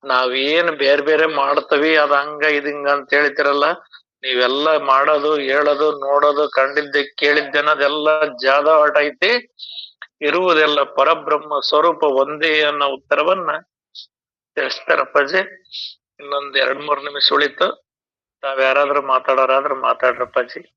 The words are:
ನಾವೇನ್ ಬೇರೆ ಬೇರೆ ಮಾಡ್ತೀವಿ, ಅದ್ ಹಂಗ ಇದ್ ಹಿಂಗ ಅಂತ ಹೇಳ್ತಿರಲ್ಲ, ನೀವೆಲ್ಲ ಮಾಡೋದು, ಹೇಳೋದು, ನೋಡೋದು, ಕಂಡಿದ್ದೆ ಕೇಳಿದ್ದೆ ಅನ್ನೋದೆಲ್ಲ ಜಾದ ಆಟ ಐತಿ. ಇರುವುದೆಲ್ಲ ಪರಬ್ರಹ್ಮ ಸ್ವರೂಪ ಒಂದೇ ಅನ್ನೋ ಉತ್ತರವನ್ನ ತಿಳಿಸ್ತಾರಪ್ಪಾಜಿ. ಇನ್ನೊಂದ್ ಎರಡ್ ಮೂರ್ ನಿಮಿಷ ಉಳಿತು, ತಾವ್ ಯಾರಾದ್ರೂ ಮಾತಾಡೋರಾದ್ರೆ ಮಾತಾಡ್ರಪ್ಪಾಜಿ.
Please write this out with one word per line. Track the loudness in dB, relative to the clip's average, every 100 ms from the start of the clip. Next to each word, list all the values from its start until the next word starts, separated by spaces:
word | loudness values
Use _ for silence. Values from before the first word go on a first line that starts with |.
ನಾವೇನ್ | -2 -2 0 -2 0 0 0 0
ಬೇರೆ | 2 2
ಬೇರೆ | 2 2 2
ಮಾಡ್ತೀವಿ, | 0 0 0 0 0 4 4
ಅದ್ | 4
ಹಂಗ | 2 -2 -2
ಇದ್ | 0 0 -2
ಹಿಂಗ | -4 -2
ಅಂತ | -2 0
ಹೇಳ್ತಿರಲ್ಲ, | 0 0 0 0 2 0 -2 -10 -20 _ _
ನೀವೆಲ್ಲ | -4 0 0 0 0 0
ಮಾಡೋದು, | 2 2 4 2 0 -2
ಹೇಳೋದು, | 0 0 2 2 0 -2
ನೋಡೋದು, | 0 2 2 2 0
ಕಂಡಿದ್ದೆ | 0 0 -2 -2 -4 -4
ಕೇಳಿದ್ದೆ | -2 0 0 0 -2
ಅನ್ನೋದೆಲ್ಲ | 0 2 0 0 0 0 0 -2
ಜಾದ | 0 2 4
ಆಟ | 4 4 2
ಐತಿ. | -2 -2 -2 -2 -6 _ -20 -18 -20 _ -20 _
ಇರುವುದೆಲ್ಲ | -4 0 2 2 2 0
ಪರಬ್ರಹ್ಮ | -2 0 2 0 0 -4 -2 -6
ಸ್ವರೂಪ | 0 2 2 2
ಒಂದೇ | 0 2 0 -2 -2 0
ಅನ್ನೋ | 0 0 -4
ಉತ್ತರವನ್ನ | -4 _ -2 0 -2 -4 -8 _ _ _ -20 -20 _ _ _ _ -6
ತಿಳಿಸ್ತಾರಪ್ಪಾಜಿ. | -6 -6 -2 -2 0 0 0 -2 -4 -12 _ -16 -16 -18 _ _
ಇನ್ನೊಂದ್ | -8 -8 -4 -2
ಎರಡ್ | -2 -2
ಮೂರ್ | -4 -4
ನಿಮಿಷ | -4 -2 0
ಉಳಿತು, | 2 -2 -2 -4 -4 _ _ _ _ _ _
ತಾವ್ | -8 -2
ಯಾರಾದ್ರೂ | 0 2 2 0
ಮಾತಾಡೋರಾದ್ರೆ | 0 -2 2 2 2 2 0
ಮಾತಾಡ್ರಪ್ಪಾಜಿ. | -4 -2 0 0 -2 -4 -4 -6 -10 -20